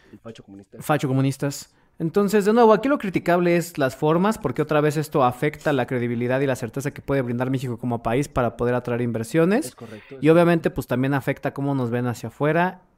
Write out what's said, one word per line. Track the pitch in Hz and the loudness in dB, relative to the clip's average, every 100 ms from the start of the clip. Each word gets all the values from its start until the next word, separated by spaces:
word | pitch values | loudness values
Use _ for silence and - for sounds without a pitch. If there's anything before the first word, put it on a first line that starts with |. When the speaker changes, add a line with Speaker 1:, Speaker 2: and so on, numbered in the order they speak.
| _ | _
Speaker 1:
El | 107 | -20
facho | - - | -18 -18
comunista. | - 98 101 - | -20 -20 -20 -10
Speaker 2:
Facho | - 151 139 | -2 0 0
comunistas. | 135 135 135 143 - - _ _ - | 0 0 0 -4 -6 -14 _ _ -8
Entonces, | 165 202 202 214 202 | -2 0 2 2 4
de | |
nuevo, | 226 226 | 6 6
aquí | 220 262 | 6 4
lo | 285 | -2
criticable | 202 170 - 170 175 170 | -2 -2 2 2 4 2
es | 165 - | 0 -2
las | 135 - | -2 0
formas, | 151 165 196 226 | 0 2 2 0
porque | 135 123 | -2 -2
otra | 147 151 | 0 2
vez | 151 147 | 2 0
esto | 147 156 | -2 2
afecta | 127 - 151 151 156 | 2 0 -4 -2 -2
la | 139 120 | -2 0
credibilidad | 127 120 117 123 131 | -2 -2 -2 -2 0
y | 139 | 0
la | 123 | -2
certeza | 117 143 139 | -6 -6 -8
que | - | -8
puede | - 139 | -4 -2
brindar | 123 120 127 | -2 -2 -2
México | 131 127 113 | -2 -4 -6
como | 123 117 | -4 -4
país | 117 123 143 | -2 -2 -2
para | - 117 - | -2 -2 0
poder | 120 | -2
atraer | 123 120 120 | -2 -2 -2
inversiones. | 120 110 113 160 170 220 - | -2 -4 -2 2 2 2 -2
Speaker 1:
Es | - | -12
correcto, | 113 107 - 135 | -18 -18 -18 0
es | |
Speaker 2:
Y | 143 | 4
obviamente, | 165 170 170 175 | 6 6 4 0
pues, | - - | -4 -4
también | 127 135 | -2 0
afecta | 143 139 139 135 | 0 -2 -4 -4
cómo | 139 143 139 | -4 -4 -2
nos | 120 | -2
ven | 120 123 | -2 -4
hacia | 117 113 | -6 -8
afuera. | - 147 165 180 180 _ | -4 0 0 0 -4 _